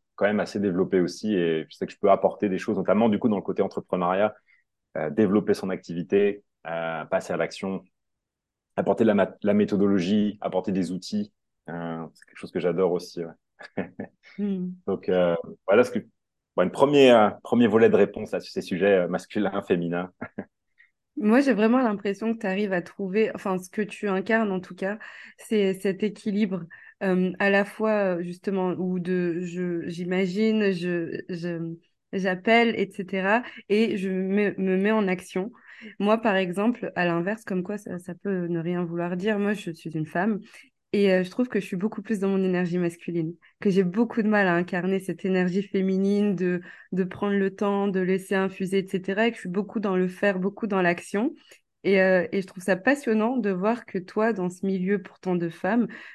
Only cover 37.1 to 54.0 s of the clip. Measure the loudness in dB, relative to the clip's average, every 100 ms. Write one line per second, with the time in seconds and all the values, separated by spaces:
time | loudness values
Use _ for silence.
37.1 | 0 -2 -4 -4 -4 -4 -8 -8 -12 -12
38.1 | -10 -4 -4 -2 -2 -2 -2 -4 -4 -4
39.1 | -2 -2 0 0 -2 -6 -10 -8 -6 -4
40.1 | -2 0 -2 -6 -20 -20 _ -4 2 4
41.1 | 4 2 -2 -2 -2 -4 -4 -4 -4 -6
42.1 | -2 0 2 2 0 0 0 -2 -4 -6
43.1 | -4 -4 -8 _ -2 2 4 2 2 0
44.1 | 0 2 4 4 2 0 -2 0 -2 -4
45.1 | -6 0 2 2 0 -2 0 0 2 2
46.1 | 2 2 0 0 -2 -6 -20 -6 -4 -4
47.1 | -2 0 2 0 0 -2 0 0 0 0
48.1 | -2 0 -2 -2 -2 -2 -2 -2 -6 -4
49.1 | 0 0 -2 -6 -4 -4 -4 -2 0 0
50.1 | 0 -2 0 -4 -4 -2 0 2 0 -4
51.1 | -2 -2 -4 _ -20 _ _ 2 4 6
52.1 | 4 2 -4 -6 -6 -2 0 2 0 2
53.1 | 2 2 0 -2 0 0 -2 -4 -8